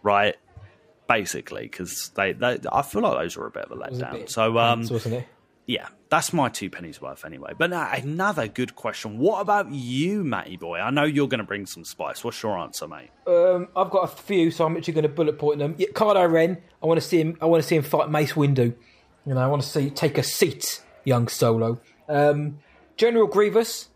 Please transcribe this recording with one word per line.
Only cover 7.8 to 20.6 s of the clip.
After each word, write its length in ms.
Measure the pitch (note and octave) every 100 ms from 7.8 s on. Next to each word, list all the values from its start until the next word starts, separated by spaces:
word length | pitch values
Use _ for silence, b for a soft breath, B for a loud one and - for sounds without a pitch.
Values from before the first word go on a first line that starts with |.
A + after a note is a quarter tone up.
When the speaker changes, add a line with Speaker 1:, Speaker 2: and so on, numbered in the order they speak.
| B2
Speaker 1:
another 520 | C3 C3+ D#3+ G3 D#3 A2
good 260 | A2 B2 -
question. 420 | A2+ - A2 G#2+
What 220 | E3 G3
about 300 | G#3 G#3 G3
you, 500 | C#3 A#2+ C3 E3+ G#3
Matty 320 | D#3+ G2+ - F2+
boy? 220 | E2+ E2+
I 120 | G#2+
know 120 | C#3+
you're 240 | D3 C#3+ C#3
gonna 140 | B2+
bring 220 | G2 G2+ G2
some 180 | -
spice. 380 | D#2+ - D2+ B1+
What's 160 | F#2+ -
your 140 | A2 F#2+
answer, 280 | D#2 - D#2
mate? 240 | D#2 B1 _ -
Speaker 2:
Um, 420 | F3 F3+ F3+ F3+ F3+
I've 140 | F#3+
got 140 | F#3+
a 20 | F3
few, 440 | - - G3 E3
so 120 | E3 D#3+
I'm 100 | E3
actually 180 | -
gonna 140 | D#3 D3+
bullet 280 | D3 D3+ D3+
point 220 | D3 D3
them. 160 | D3 E3
Yeah, 100 | F#3+
Kylo 420 | - G#3+ G3 F3
Ren, 280 | E3 E3 F#3 b b
I 60 | -
wanna 140 | E3
see 180 | - F3
him, 160 | D#3+ E3
I 60 | D#3+
wanna 180 | E3
see 100 | D3+ D#3+
him 60 |
fight 260 | C#3 D#3 D3
Mace 240 | D3+ D3+
Windu. 400 | - C#3+ C3 A#2+ A#2+ b b b _ C#3
You 60 |
know, 60 | B2+
I 60 | B2+
wanna 160 | C#3+
see, 260 | C3 D#3 C#3
take 260 | C#3+ D#3+ C3+
a 40 |
seat, 600 | B2+ - F3+ -